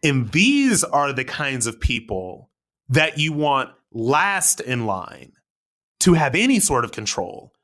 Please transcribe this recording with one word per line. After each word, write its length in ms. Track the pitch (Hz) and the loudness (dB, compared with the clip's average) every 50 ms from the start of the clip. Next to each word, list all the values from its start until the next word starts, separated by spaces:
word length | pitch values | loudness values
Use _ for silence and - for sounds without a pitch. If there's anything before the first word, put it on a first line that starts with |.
| - | 2
And 260 | 156 139 131 123 107 | 2 2 2 0 0
these 540 | - 156 196 254 285 285 277 262 233 - - | 0 0 2 2 4 4 4 4 2 2 0
are 280 | - - 143 143 139 135 | 0 0 0 0 0 -2
the 120 | 123 131 | -4 -6
kinds 420 | 131 - - 151 139 135 127 117 | -6 -6 -6 -4 -4 -4 -2 -4
of 140 | 113 110 - | -4 -6 -2
people 680 | - - 123 117 117 - 104 92 92 92 95 - - _ _ _ _ _ _ _ _ _ | -2 -2 -2 -2 -4 -6 -8 -8 -8 -10 -14 -18 -20 _ _ _ _ _ _ _ _ _
that 300 | 127 151 156 160 - 151 | 2 2 2 2 0 -2
you 140 | 151 156 156 | -2 -2 0
want 380 | 147 151 147 139 135 127 - - _ _ _ | 0 0 2 2 0 0 -2 -8 _ _ _
last 720 | _ 113 113 117 139 147 175 202 196 190 - - - - | _ -6 -2 0 2 2 2 0 0 0 0 0 -2 -2
in 260 | - 120 127 123 117 | -2 -4 -4 -4 -2
line 460 | 110 98 92 87 - - 65 64 - _ _ _ _ _ _ _ _ _ _ _ _ _ _ | -2 -4 -4 -6 -12 -16 -18 -20 -20 _ _ _ _ _ _ _ _ _ _ _ _ _ _
to 140 | - 180 175 | 4 4 6
have 220 | 160 156 139 127 | 6 4 2 2
any 240 | 170 220 262 269 220 | 2 2 4 2 2
sort 240 | - - 147 123 117 | 2 2 2 0 0
of 80 | 113 - | -2 -6
control 600 | - 110 104 - - 92 87 - - - 123 _ _ | -8 -6 -6 -6 -6 -6 -8 -10 -16 -20 -20 _ _